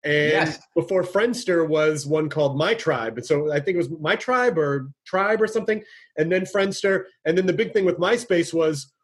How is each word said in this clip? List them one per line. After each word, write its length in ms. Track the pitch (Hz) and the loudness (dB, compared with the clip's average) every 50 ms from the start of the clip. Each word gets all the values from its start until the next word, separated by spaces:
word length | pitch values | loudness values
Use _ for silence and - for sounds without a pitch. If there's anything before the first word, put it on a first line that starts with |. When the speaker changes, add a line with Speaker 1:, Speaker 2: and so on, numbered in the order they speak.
| - | -2
Speaker 1:
and 260 | 151 147 151 147 151 | 0 2 2 4 4
Speaker 2:
Yes. 280 | 156 156 156 156 151 - - _ _ | 2 2 2 0 -4 -8 -14 _ _
Speaker 1:
before 280 | 170 160 - 196 185 180 | -2 0 2 0 0 0
Friendster 640 | 180 - 196 214 247 240 - - - 180 170 165 156 | 0 0 0 2 2 -2 -2 -2 0 2 2 2 2
was 380 | 156 156 151 156 156 147 139 | 2 2 2 2 2 0 -2
one 240 | 143 151 156 156 151 | -2 0 0 0 -2
called 260 | - 151 147 139 135 | 0 0 0 0 2
My 160 | 139 156 190 226 | 0 0 0 0
Tribe. 460 | 226 - 165 147 123 113 113 110 117 | -2 0 -2 -2 0 -2 -4 -6 -8
And 80 | 120 | -2
so 260 | - 156 143 147 151 147 | 0 0 0 0 0 -2
I 80 | 147 | -2
think 140 | 143 190 185 | -2 0 0
it 40 | 175 | 0
was 120 | 165 139 | -2 -2
My 260 | 165 160 151 156 202 | -6 -6 -2 -2 -2
Tribe 400 | - - - 254 254 247 247 202 | 0 0 -2 0 2 2 2 2
or 320 | 160 151 143 139 139 131 139 139 _ _ | 2 0 0 0 -2 -4 -8 -16 _ _
Tribe 380 | - - 185 196 202 220 208 220 | -4 -2 -2 0 2 2 0 0
or 40 | |
something, 360 | 208 214 226 208 - 214 214 208 - - - - _ _ | 0 -2 -4 -2 -2 -4 -4 -4 -12 -20 -20 -20 _ _
and 160 | - 156 165 180 | -2 0 0 0
then 120 | 185 190 | 0 -2
Friendster. 560 | - - 202 196 196 190 - - 202 190 180 185 - _ _ _ | -2 0 0 0 0 -2 -2 0 0 0 0 -2 -6 _ _ _
And 100 | 156 165 | 0 0
then 80 | 180 185 | 2 2
the 80 | 185 170 | 2 2
big 220 | 151 226 185 - | 0 0 0 0
thing 100 | 214 190 | 0 2
with 140 | 185 165 - | 2 0 0
MySpace 560 | 170 185 233 240 240 - 190 170 170 165 - | 0 0 0 0 0 0 0 0 0 0 0
was 360 | 165 160 156 156 143 - _ _ _ | 0 0 0 0 -2 -8 _ _ _